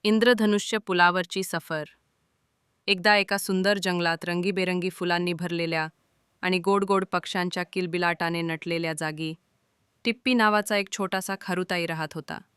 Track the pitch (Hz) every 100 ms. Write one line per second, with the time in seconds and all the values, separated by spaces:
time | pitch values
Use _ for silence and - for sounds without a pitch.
0 | 208 220 233 233 214 208 - 220 - 180
1 | 175 180 180 190 190 170 - 160 151 _
2 | _ _ _ _ _ _ _ _ - 196
3 | 208 208 196 196 - 190 190 202 185 175
4 | 170 165 - 175 185 190 180 180 180 -
5 | 175 175 180 170 175 170 170 160 156 _
6 | _ _ _ _ 180 185 175 196 196 196
7 | 190 180 - 185 180 - 180 185 180 175
8 | 175 170 170 170 170 160 170 170 165 156
9 | 156 156 160 160 _ _ _ _ _ _
10 | - 233 254 247 214 208 208 208 196 -
11 | 190 190 185 190 - 180 180 180 170 160
12 | 156 160 151 - -